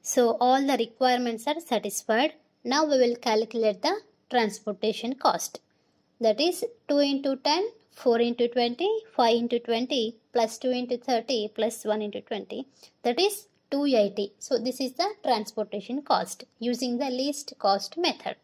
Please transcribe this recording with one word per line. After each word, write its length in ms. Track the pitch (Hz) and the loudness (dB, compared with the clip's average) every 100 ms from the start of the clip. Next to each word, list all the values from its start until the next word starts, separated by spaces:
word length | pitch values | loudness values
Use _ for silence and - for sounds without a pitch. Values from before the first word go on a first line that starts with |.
So 340 | - - 233 226 | -2 2 2 4
all 200 | 247 262 277 | 4 4 2
the 100 | 254 | 0
requirements 720 | 226 _ 254 247 240 226 285 | -2 _ 2 2 0 -4 -4
are 140 | 302 | -4
satisfied. 720 | 330 220 208 - - 220 302 - _ _ 233 | -2 -2 -2 -8 0 2 2 -2 _ _ -2
Now 180 | 269 | 0
we 140 | 311 269 | 2 4
will 180 | 247 240 | 4 2
calculate 680 | - 214 226 233 220 196 | 0 0 0 0 0 0
the 200 | 294 415 - _ _ | -2 -2 -6 _ _
transportation 840 | 247 220 202 - 202 214 208 233 262 | 0 0 -2 -8 -4 -2 -2 -6 0
cost. 460 | 285 - - - _ _ _ _ _ _ | 0 0 -4 -12 _ _ _ _ _ _
That 220 | 226 214 | 0 4
is 240 | 320 349 480 - - | 2 0 -6 -10 0
two 100 | 285 | 2
into 380 | 285 269 277 269 | 2 2 -2 -2
ten, 320 | 294 311 440 - _ | 0 0 -2 -6 _
four 260 | - - 233 | -4 2 4
into 300 | 233 240 240 | 2 2 0
twenty, 400 | 240 240 240 370 440 - - | 2 0 0 -2 -2 -4 2
five 220 | 233 233 | 4 4
into 220 | 233 240 | 0 -2
twenty, 580 | 233 226 247 285 226 233 _ | 0 -2 0 -2 -2 -6 _
plus 240 | 247 226 - | 0 0 -2
two 140 | 254 | -2
into 260 | 247 247 247 | -2 -2 -6
thirty, 520 | - 240 233 247 208 - | -2 -2 0 -4 -4 -2
plus 300 | 220 226 214 | -4 -4 -4
one 160 | 214 | -2
into 180 | 214 202 | -2 -8
twenty. 480 | - 214 185 - 269 _ - _ | -8 -10 -8 -12 -12 _ -20 _
That 160 | 240 240 | -2 2
is 280 | 392 415 - _ _ | 0 0 -14 _ _
two 140 | 277 285 | -2 2
eighty. 480 | 240 202 196 202 _ | 4 2 0 -6 _
So 220 | - 247 | -4 -2
this 220 | 233 254 | -2 -4
is 100 | 262 | -6
the 160 | - 370 415 | -2 -4 -4
transportation 760 | 320 226 208 - 208 208 - 254 | -2 -2 -2 -6 -6 -8 -8 -10
cost 420 | 285 - - - - _ | 0 0 0 -10 -16 _
using 380 | 233 240 247 240 | -4 -2 -2 -2
the 120 | 277 | -2
least 440 | 247 277 285 - - | -2 -4 -4 -10 -2
cost 400 | 202 196 - - | 0 0 -2 -2
method. 380 | 339 - - - | -2 -2 -8 -12